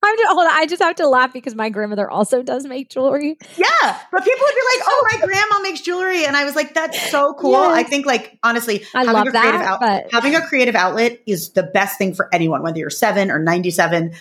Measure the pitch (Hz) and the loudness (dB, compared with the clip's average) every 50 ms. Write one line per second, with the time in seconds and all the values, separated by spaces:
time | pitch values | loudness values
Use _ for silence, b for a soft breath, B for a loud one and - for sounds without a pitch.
0 | - 415 440 440 453 403 370 349 339 330 294 311 320 302 359 - 381 330 339 - | 0 0 2 2 2 2 2 4 2 2 2 2 0 0 0 0 0 0 0 2
1 | 330 285 262 254 254 254 254 254 247 269 220 220 220 220 208 208 214 208 208 202 | 2 2 4 4 2 0 -2 -6 -10 -8 -6 -6 -6 -4 -4 -4 -6 -4 -4 -4
2 | 202 - - 180 214 - 269 247 254 - 226 254 277 277 254 269 262 - - 262 | -4 -2 0 -2 0 0 0 -2 -2 -2 -6 -6 -6 -8 -10 -12 -12 -8 -4 -2
3 | 254 277 269 285 294 294 311 - - - - - 370 494 659 640 480 226 180 - | 0 0 0 0 -2 -4 -6 -8 -12 -12 -4 -2 0 2 2 2 2 2 0 -4
4 | - - - 381 381 403 508 508 539 587 - 508 508 508 508 508 - - 466 571 | -6 -4 -4 0 0 2 2 2 2 2 2 2 0 0 0 0 0 2 2 2
5 | 539 440 453 440 - 381 381 392 415 427 415 403 381 392 330 285 - 349 349 359 | 2 2 0 0 0 0 2 0 2 2 0 0 -2 -4 -6 -6 -6 -6 -4 -2
6 | 370 381 370 349 302 285 277 285 285 285 262 302 285 - - - 220 220 - - | -2 -2 0 0 0 0 0 0 -2 -2 -2 -4 -4 -4 -4 -4 -4 -4 -4 -6
7 | - - 320 285 285 294 285 - 262 269 254 269 - 349 330 330 240 - 285 285 | -4 -2 0 0 0 0 0 0 0 2 4 4 4 4 4 2 0 0 -2 -2
8 | 277 285 247 220 - - - _ - 233 233 233 233 233 208 202 214 B B 247 | 0 0 0 -2 -2 -8 -8 _ -2 -2 0 0 -2 -2 -4 -4 -6 B B 0
9 | 254 240 226 214 208 262 226 226 226 226 220 - - 190 190 208 240 220 196 - | 2 4 4 4 4 2 2 2 2 2 2 0 0 -2 -2 0 0 0 0 0
10 | - - 233 240 - 277 302 320 320 - 302 269 254 240 214 190 185 185 - 226 | -2 -2 -2 0 2 2 2 0 0 0 0 0 2 2 2 2 0 0 0 0
11 | 233 240 233 - _ 220 196 160 - - - 196 175 - - 196 196 196 - - | 0 0 -2 -4 _ -4 -4 -4 -4 -2 -2 -2 -2 0 0 0 0 0 -2 -2
12 | 202 185 185 - - - - 170 165 160 147 135 151 165 165 160 151 - - - | -2 -2 -2 -4 -2 -2 0 0 0 0 0 -2 -2 -4 -6 -6 -6 -8 -4 -2
13 | 240 214 180 202 196 190 - 151 160 165 170 180 175 180 170 190 170 165 175 170 | 0 0 2 0 0 0 0 -2 0 0 0 0 0 -2 0 0 0 2 0 0
14 | 165 165 165 B | -2 -4 -6 B